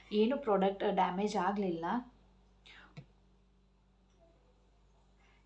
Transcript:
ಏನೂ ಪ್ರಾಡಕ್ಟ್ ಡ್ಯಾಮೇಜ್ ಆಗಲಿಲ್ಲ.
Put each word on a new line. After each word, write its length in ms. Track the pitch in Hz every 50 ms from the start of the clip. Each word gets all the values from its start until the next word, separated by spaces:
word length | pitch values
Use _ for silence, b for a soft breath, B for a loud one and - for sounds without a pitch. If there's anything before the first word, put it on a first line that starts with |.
| - -
ಏನೂ 260 | 208 208 214 233 285 285
ಪ್ರಾಡಕ್ಟ್ 560 | - 226 196 190 190 196 196 - - 202 190
ಡ್ಯಾಮೇಜ್ 420 | 185 185 180 180 190 208 208 208
ಆಗಲಿಲ್ಲ. 480 | 196 175 185 196 208 196 180 170 165 170 175 214 247 247 - - - - _ _ _ _ _ _ _ - B B B B B B - - - _ _ _ _ _ _ _ _ _ _ _ _ _ _ _ _ _ _ _ _ _ _ - - _ _ _ _ _ _ _ _ _ _ _ _ _ _ _ _ _ _ b b b b b